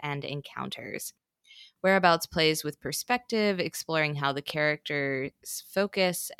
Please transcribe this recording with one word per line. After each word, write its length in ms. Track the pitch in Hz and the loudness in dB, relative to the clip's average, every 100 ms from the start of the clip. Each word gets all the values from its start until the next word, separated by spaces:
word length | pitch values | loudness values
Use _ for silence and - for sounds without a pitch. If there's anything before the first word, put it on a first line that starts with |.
and 240 | 147 143 143 | -8 -6 -6
encounters. 880 | 143 - - 131 - - - - - _ _ _ - - _ | -8 -8 -8 -8 -10 -10 -10 -10 -14 _ _ _ -20 -20 _
Whereabouts 440 | 185 190 180 165 - | 2 6 6 6 2
plays 380 | 170 156 156 | 2 4 2
with 160 | 151 - | -2 -6
perspective, 800 | 135 - - 247 - 220 208 185 | -6 -6 -2 -4 0 0 2 2
exploring 560 | 165 - - 160 151 143 | -2 -6 -2 0 0 0
how 180 | 139 | -2
the 80 | 139 | -2
character's 1200 | - 151 151 151 - 147 139 135 143 - - - - | -4 0 0 0 -2 -2 -2 -2 -4 -8 -12 -12 -6
focus 600 | 190 202 202 185 175 - | -2 0 2 2 0 -6